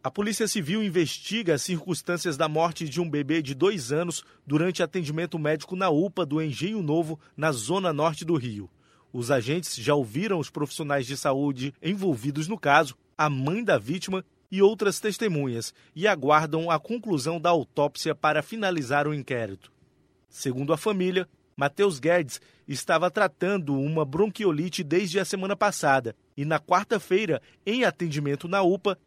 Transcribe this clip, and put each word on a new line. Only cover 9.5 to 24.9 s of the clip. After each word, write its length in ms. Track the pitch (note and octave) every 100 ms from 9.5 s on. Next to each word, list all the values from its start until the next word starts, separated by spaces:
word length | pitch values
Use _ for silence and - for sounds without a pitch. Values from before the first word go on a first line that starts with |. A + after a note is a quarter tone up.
| E3 E3 -
já 180 | A#2+
ouviram 440 | D3 A#2 B2 G#3+ F3+
os 120 | C3+
profissionais 560 | D#3+ D3 - D3 C#3+ B2
de 100 | C#3
saúde 560 | D3 C3+ C#3+ B2+ C#3 -
envolvidos 680 | D#3+ G3+ F#3+ B2 C3 C#3+ D#3
no 100 | G#3+
caso, 380 | C#3+ C#3+ D3 - _ -
a 140 | D3+
mãe 320 | C3+ C3+ G3+
da 160 | G#3+ C#3+
vítima 460 | G#2 F3+ - F#3 - _ _
e 100 | F#3
outras 380 | G3 A3 G3+ -
testemunhas, 760 | G#3+ F#3+ A3 D#3 C3+ A#2 - _ _
e 140 | D#3 G#3
aguardam 640 | F3+ C3+ D3+ D#3+ D#3+ E3
a 100 | D#3
conclusão 600 | - A#3 G#3+ D#3 C3 E3+
da 100 | E3+
autópsia 640 | E3+ B2 - D3 - D#3+
para 280 | D3 D3+ D3+
finalizar 640 | D3 A3+ G3 E3+ A#2+ C#3+ D3
o 80 |
inquérito. 560 | D3 B2+ B2 G#2+ G2 - _ _ _ _ _ _
Segundo 440 | - C#3 B2+ C#3+
a 40 | D#3
família, 520 | A3 G3+ F3+ F#3 F3 _ _ -
Matheus 440 | C#3+ - G3+ C#3+
Guedes 400 | C#3+ F3 C#3+ - _ _ -
estava 440 | C#3 - E3 F3+
tratando 680 | G#3+ F#3+ _ F3+ G3+ C#3+ C3+
uma 260 | C#3+ D#3+
bronquiolite 800 | D3 D#3+ G#3+ F#3+ G3+ D3+ F3 E3+
desde 380 | D3+